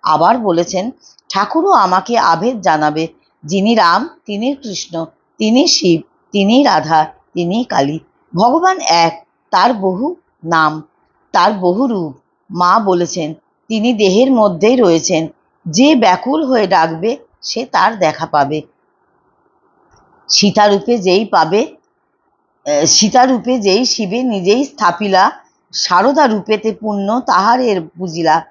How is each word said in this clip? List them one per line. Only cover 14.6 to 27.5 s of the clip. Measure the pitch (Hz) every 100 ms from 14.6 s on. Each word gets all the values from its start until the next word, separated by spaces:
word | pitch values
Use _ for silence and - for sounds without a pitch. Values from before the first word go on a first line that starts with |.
| 208 254
রয়েছেন, | 208 165 - 160 165 _ _ _ -
যে | 160 277
ব্যাকুল | 302 196 185 240 302
হয়ে | 285 254 196
ডাকবে | 185 160 160 202 262 _ _
সে | - - 254
তার | - 185 226
দেখা | 165 151 156
পাবে।" | 147 135 151 147 _ _ _ _ _ _ _ _ _ _ _ _ _ _ _ _
সীতারূপে | - 202 202 208 202 202 240
যেই | 185 185
পাবে, | 214 180 156 196 226 - _ _ _ _ _ _ _ _ -
আহ, | 147
সীতারূপে | 160 - 214 247 262 247 190 254
যেই | 196 190
শিবে | 247 - 208 226
নিজেই | 254 208 180 226
স্থাপিলা, | 277 - 202 175 208 185 208 - _ _ _
শারদা | - - 180 214 285 277
রূপেতে | 214 175 214 220
পূর্ণ | 220 214 202 196 233
তাহারে | 240 180 202